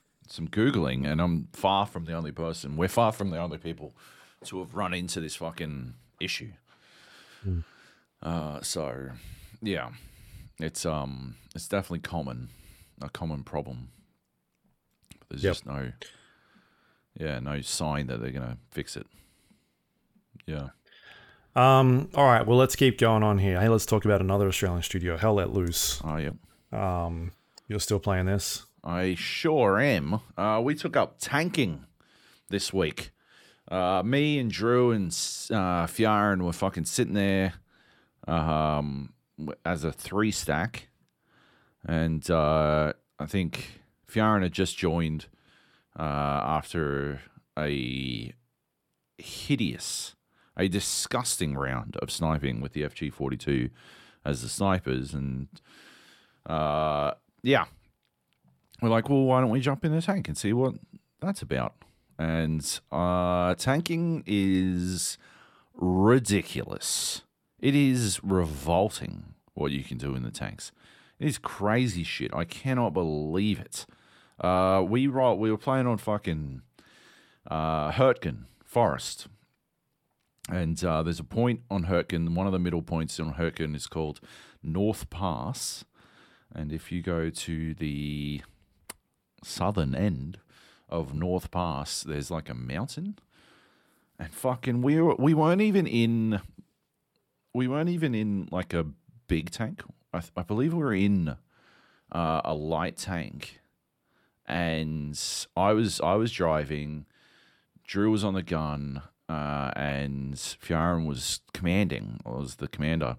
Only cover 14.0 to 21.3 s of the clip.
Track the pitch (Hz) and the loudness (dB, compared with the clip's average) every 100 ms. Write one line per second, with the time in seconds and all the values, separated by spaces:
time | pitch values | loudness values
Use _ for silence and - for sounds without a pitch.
14 | _ _ _ _ _ _ _ _ _ _ | _ _ _ _ _ _ _ _ _ _
15 | _ - _ 69 95 85 69 69 64 - | _ -20 _ -2 0 0 -6 -8 -8 -10
16 | - - _ _ _ _ _ _ _ _ | -20 -20 _ _ _ _ _ _ _ _
17 | _ - 78 64 67 71 65 - 78 73 | _ -8 -6 -6 -6 -6 -6 -4 -2 -2
18 | 64 58 64 65 62 62 - - - - | -4 -4 -6 -6 -8 -10 -10 -10 -8 -12
19 | - _ _ _ _ _ _ _ _ _ | -14 _ _ _ _ _ _ _ _ _
20 | _ _ _ - - 76 67 - _ - | _ _ _ -16 -8 -8 -8 -14 _ -20
21 | - - - | -20 -20 -20